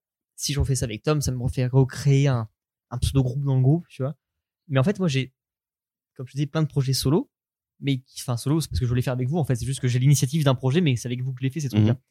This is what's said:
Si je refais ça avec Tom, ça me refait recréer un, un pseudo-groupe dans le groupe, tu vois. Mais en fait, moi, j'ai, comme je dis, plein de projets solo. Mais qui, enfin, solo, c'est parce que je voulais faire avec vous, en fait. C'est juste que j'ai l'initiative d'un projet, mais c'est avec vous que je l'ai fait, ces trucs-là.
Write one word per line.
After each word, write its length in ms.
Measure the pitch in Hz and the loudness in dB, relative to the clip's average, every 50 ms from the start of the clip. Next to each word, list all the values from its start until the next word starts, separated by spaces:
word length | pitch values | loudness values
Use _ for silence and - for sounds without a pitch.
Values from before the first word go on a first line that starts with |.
| _ _ _ _ _ _ _ | _ _ _ _ _ _ _
Si 180 | - - - 139 | -8 -6 -4 -2
je 60 | 143 | -2
refais 160 | 131 123 135 | 0 0 0
ça 100 | 123 139 | -2 -2
avec 160 | 120 110 107 | -4 -6 -4
Tom, 200 | - 151 151 151 | -2 0 0 0
ça 100 | 127 135 | 0 -2
me 100 | 127 123 | -4 -4
refait 240 | 120 127 - - 127 | -4 -4 -2 -2 -2
recréer 600 | 123 123 135 131 127 - - - 139 139 135 139 | 2 4 4 4 2 0 -2 2 4 4 4 4
un, 220 | 143 131 117 110 - _ _ _ _ _ _ _ _ | 2 2 0 -2 -6 _ _ _ _ _ _ _ _
un 60 | - | -6
pseudo-groupe 460 | 123 - - - 135 131 127 123 143 143 | -2 -2 2 2 2 2 2 -2 -2 -2
dans 120 | 139 135 | 0 2
le 60 | 131 | 4
groupe, 260 | 127 135 151 175 175 _ | 4 4 4 2 0 _
tu 140 | - - 127 | -8 -8 -8
vois. 120 | 135 156 - _ _ _ _ _ _ _ _ _ | -8 -8 -12 _ _ _ _ _ _ _ _ _
Mais 120 | - 135 135 | -2 0 2
en 40 | 131 | 2
fait, 160 | 190 202 185 | 2 0 0
moi, 80 | 185 | -2
j'ai, 260 | 170 131 131 127 - - _ _ _ _ _ _ _ _ _ _ _ _ _ _ _ _ | 0 0 -2 -4 -4 -10 _ _ _ _ _ _ _ _ _ _ _ _ _ _ _ _
comme 120 | - 127 | -16 -16
je 60 | 127 - | -10 -6
dis, 80 | 139 151 | -6 -6
plein 160 | 143 - 160 | -4 -2 -2
de 60 | 156 | -2
projets 260 | 147 - 147 131 135 131 | 0 0 0 0 0 0
solo. 380 | - - 135 147 214 285 - _ _ _ _ _ _ _ _ _ _ | 0 2 2 2 2 0 -4 _ _ _ _ _ _ _ _ _ _
Mais 160 | - 139 139 127 | -4 -4 -4 -4
qui, 220 | - _ _ - | -6 _ _ -10
enfin, 160 | - - 120 | -6 -6 -6
solo, 240 | 113 - 135 151 165 | -4 -2 -2 -2 -2
c'est 80 | 143 - | -2 -2
parce 100 | - - | -4 -2
que 60 | 127 | -2
je 40 | 117 | 0
voulais 120 | 123 123 | 0 -2
faire 120 | 123 139 123 | -2 -2 -2
avec 140 | 127 127 | -2 -2
vous, 100 | 123 156 | -2 -2
en 60 | 180 139 | -2 -2
fait. 120 | - 131 | -2 -2
C'est 100 | 110 120 | -2 -4
juste 140 | 123 139 - | -6 -6 -4
que 80 | - | -2
j'ai 120 | 123 120 127 | -2 0 2
l'initiative 440 | 127 143 143 - 147 127 151 165 143 | 4 4 4 4 2 0 -2 2 2
d'un 100 | 139 127 | 2 2
projet, 240 | - - 131 131 180 | 2 0 0 2 2
mais 140 | 185 147 123 | 2 2 0
c'est 120 | 110 - | 0 -2
avec 140 | 120 123 123 127 | -6 -6 -6 -6
vous 100 | 135 131 | -6 -6
que 60 | 123 | -4
je 40 | 127 | -4
l'ai 60 | 135 | -4
fait, 100 | 131 165 | -4 -4
ces 100 | 147 127 | -6 0
trucs-là. 280 | 107 107 107 110 120 - _ _ | 2 2 4 4 2 0 _ _